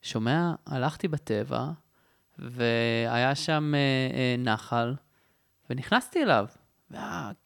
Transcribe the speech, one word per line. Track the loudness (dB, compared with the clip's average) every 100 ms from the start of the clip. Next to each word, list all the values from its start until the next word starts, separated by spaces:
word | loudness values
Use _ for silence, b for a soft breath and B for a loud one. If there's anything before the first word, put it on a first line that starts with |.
"שומע, | -6 -2 0 2 0 -2 -6
הלכתי | -2 -2 -2 -4
בטבע, | -4 -2 -4 -2 -4 -4 -8 _ _ _ _ _ -16
והיה | -12 -2 0 2 2 2 2 2 2
שם, | 2 0 0 2
אה, | 2 2 2 0 0
אה, | 0 0
נחל, | 0 0 0 0 0 -2 _ _ _ _ _ _ -8
ונכנסתי | -8 0 0 0 0
אליו, | 4 4 2 -4 _ _ -20
והיה | -14 -10 -8 -8 -10